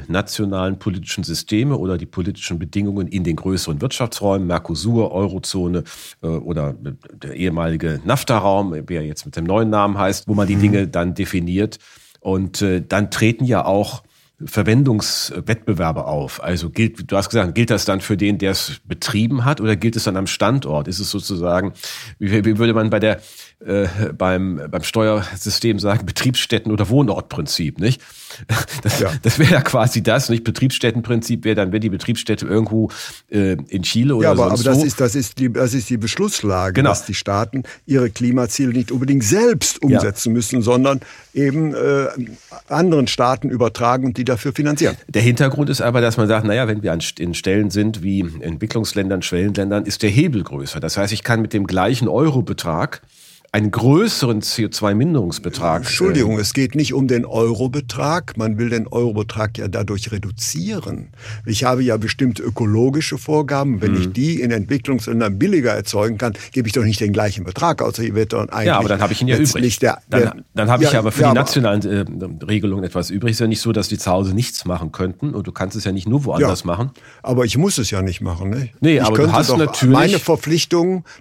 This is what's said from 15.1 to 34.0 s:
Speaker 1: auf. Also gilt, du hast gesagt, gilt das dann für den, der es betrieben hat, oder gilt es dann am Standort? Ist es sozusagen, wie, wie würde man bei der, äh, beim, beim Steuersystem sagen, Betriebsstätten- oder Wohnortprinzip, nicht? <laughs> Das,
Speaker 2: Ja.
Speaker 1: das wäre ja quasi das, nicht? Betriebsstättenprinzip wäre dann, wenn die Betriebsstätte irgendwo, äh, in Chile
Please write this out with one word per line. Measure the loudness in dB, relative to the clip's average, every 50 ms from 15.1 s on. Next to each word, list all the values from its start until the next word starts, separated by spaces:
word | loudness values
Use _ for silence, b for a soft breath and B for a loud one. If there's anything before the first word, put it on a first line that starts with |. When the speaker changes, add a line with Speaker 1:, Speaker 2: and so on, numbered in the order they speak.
| -4 -4 -6 -6 -8 -6 -4 -2 -4 -2 -2 -2 -2 0 0 0 -2 -2 -4
Speaker 1:
auf. | -4 -4 -4 -4 -6 -8 -8
Also | -4 -4 -4 -2 -4 -4
gilt, | -2 0 0 0 -2 -6 -6 -2
du | 0
hast | 0 0 0
gesagt, | 0 0 0 2 2
gilt | 0 2 2
das | 2 2 2
dann | 0 -2 -2
für | -2 -2 0
den, | 0 2 2 2
der | 2 0 0
es | 0 -2 -4 -6 -8 -12 -10
betrieben | -10 -8 -6 -4 -2 0 0 2 2 2 2 2
hat, | 0 0 2
oder | 2 0 2
gilt | 2 2 0 0
es | 0 -2
dann | -2 -2
am | -2 -2
Standort? | -4 -2 0 2 2 2 2 0 0 -2 -2 -2
Ist | -2 -4 -6
es | -6 -6
sozusagen, | -6 -6 -6 -6 -4 -2 0 0 0 0 0 -2 B B B B B B B B B -6
wie, | -2 0 0 2 2
wie | 2 2
würde | 4 4 4 4
man | 2 2 2
bei | 2 2
der, | 2 2 2 B B B B B B B B _
äh, | -6 -2 0 0 0 0 -2 -2 -4 -4 -2
beim, | -2 0 0 2 0 0 -2 -4 -6 -6 -6
beim | -6 -6 -6
Steuersystem | -4 -2 0 2 2 2 0 -2 -4 -8 -8 -4 -4 -2 0 0 0 0
sagen, | 0 0 0 0 0 -2
Betriebsstätten- | -4 -4 -2 0 0 0 0 0 0 -2 -2 0 0
oder | 0 0 0
Wohnortprinzip, | 2 4 4 4 2 0 -2 -6 -8 -8 -8 -6 -4 -4 -4 -4 -4 -2 0
nicht? | 0 0 0 B B B B B B B B B B
<laughs> | B -2 -2 -2 -6 -8 -4 -2
Das, | -2 0 0
Speaker 2:
Ja. | 0 -2 -2 0 0
Speaker 1:
das | 0 2 4
wäre | 4 6
ja | 6 4
quasi | 4 2 2 2 2 2 2 0 2
das, | 2 2 2 2 0
nicht? | -2 0 0
Betriebsstättenprinzip | -4 -2 0 0 0 0 0 0 0 0 0 -2 -2 -2 -2 0 -2 -4 -2 0
wäre | 0 0
dann, | 2 0 0 0
wenn | -2
die | -2 -2
Betriebsstätte | -4 -4 -4 -4 -4 -2 -2 -2 -4 -2 -2
irgendwo, | 0 0 0 0 2 0 0 0 B B B B B B B B _
äh, | 0 2 2 2 0 -2 -4
in | -6 -6 -4
Chile | -4 0 0 2